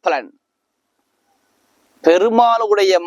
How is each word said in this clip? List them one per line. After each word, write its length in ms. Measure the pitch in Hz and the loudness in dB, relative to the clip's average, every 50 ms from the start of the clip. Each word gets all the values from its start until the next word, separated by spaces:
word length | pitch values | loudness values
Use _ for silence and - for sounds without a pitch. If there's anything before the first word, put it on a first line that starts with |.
| - | -4
பலன், 280 | 185 160 135 113 90 - _ _ _ _ _ _ _ _ _ _ _ _ _ _ _ _ _ _ _ _ _ _ _ _ _ _ _ _ _ _ _ _ _ - 160 | -4 -4 -4 -6 -10 -18 _ _ _ _ _ _ _ _ _ _ _ _ _ _ _ _ _ _ _ _ _ _ _ _ _ _ _ _ _ _ _ _ _ 0 2
பெருமாளுடைய 960 | 170 180 196 233 226 233 240 233 233 226 226 214 208 208 196 190 185 175 170 | 2 2 2 0 2 2 2 2 0 0 -2 -2 -2 -2 0 0 0 0 0